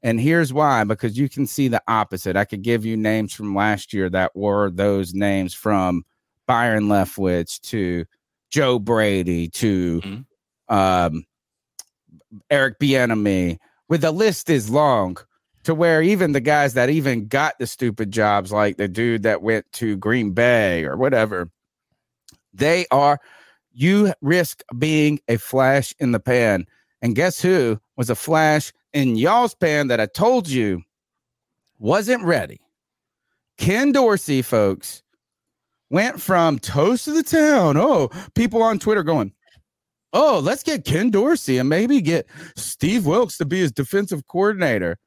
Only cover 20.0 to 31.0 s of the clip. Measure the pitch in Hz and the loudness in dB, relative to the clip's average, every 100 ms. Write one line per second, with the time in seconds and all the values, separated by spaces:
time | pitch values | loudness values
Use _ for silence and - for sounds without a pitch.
20 | 104 123 107 92 120 120 101 87 76 73 | -2 -2 0 2 2 4 2 0 -4 -2
21 | 131 127 110 95 85 _ _ _ _ _ | 0 2 0 -2 -8 _ _ _ _ _
22 | _ _ _ _ _ 95 143 170 175 131 | _ _ _ _ _ -4 0 0 2 2
23 | 143 143 _ - _ _ _ 120 151 202 | 2 0 _ -20 _ _ _ -2 2 4
24 | 202 - 143 175 165 - - 120 156 156 | 2 0 0 0 0 -6 -14 -4 0 2
25 | 151 147 - 117 - 131 131 139 - - | 2 0 -2 -4 -2 0 2 2 -2 -4
26 | 131 120 - 123 113 98 90 _ _ _ | -2 -2 0 2 2 0 -2 _ _ _
27 | 117 113 180 - 180 185 123 104 _ - | -4 0 -2 0 0 2 0 -2 _ -8
28 | 117 120 - 156 156 151 - _ _ 147 | -4 -4 0 2 2 2 -2 _ _ -2
29 | 135 110 147 226 240 - 165 147 139 117 | 0 2 2 2 0 0 0 0 0 0
30 | 107 - 214 254 170 131 107 90 - _ | -2 0 2 2 0 -2 0 -2 -8 _